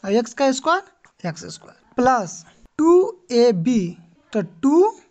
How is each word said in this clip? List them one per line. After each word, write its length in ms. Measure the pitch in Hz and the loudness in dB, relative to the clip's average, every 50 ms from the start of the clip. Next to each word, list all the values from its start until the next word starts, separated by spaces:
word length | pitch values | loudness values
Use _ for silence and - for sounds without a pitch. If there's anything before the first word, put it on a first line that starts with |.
| - | -6
और 80 | 196 196 | -2 -2
x 200 | 226 240 - - | -2 -2 -4 -6
का 160 | - 277 269 262 | -2 0 0 0
स्क्वायर 760 | 262 - 311 330 381 381 - _ _ _ _ _ _ - 180 | -2 -2 -2 -2 -2 -2 -8 _ _ _ _ _ _ -12 -12
एक्स 160 | 151 - - | -12 -12 -14
स्क्वायर, 320 | 175 - - - - - _ _ _ _ | -18 -18 -20 -20 -20 -20 _ _ _ _
प्लस 480 | - 247 254 262 240 196 160 - - - - _ _ _ - _ - | 0 0 2 2 0 -2 -6 -12 -18 -20 -20 _ _ _ -20 _ -2
टू 140 | 302 330 349 359 381 - 453 - _ _ 247 | 2 4 4 4 4 0 -4 -14 _ _ 0
ए 180 | 233 233 247 226 | 2 2 2 2
बी, 420 | 175 165 233 254 226 185 170 175 - - _ _ _ _ _ - | 0 -2 0 0 -2 -2 -4 -10 -14 -20 _ _ _ _ _ -6
तो 100 | 214 196 | -6 -6
टू 500 | - - - - 269 294 330 370 427 466 - _ _ | -6 -12 -2 0 2 4 4 4 2 0 -6 _ _